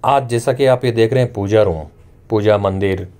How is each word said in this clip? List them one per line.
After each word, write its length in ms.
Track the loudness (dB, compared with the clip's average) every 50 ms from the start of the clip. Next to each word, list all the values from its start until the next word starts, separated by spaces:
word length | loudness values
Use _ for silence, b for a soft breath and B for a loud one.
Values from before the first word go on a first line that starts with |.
| 0
आज 220 | 0 0 0 0 -2
जैसा 240 | -4 -4 -2 -2 -2
कि 120 | 0 2
आप 200 | 2 2 2 0
ये 60 | -2
देख 220 | 0 2 0 2 2
रहे 100 | 0 0
हैं 80 | -2 -2
पूजा 280 | -6 -4 0 2 2 2
रूम, 180 | 2 0 -6 -8 -14 _ _ -20 -20 -20 -20 _ -4
पूजा 280 | -4 0 2 2 2 2
मंदिर 500 | 2 -2 -2 0 -2 -2 -2 -4 -6 -14 -16 _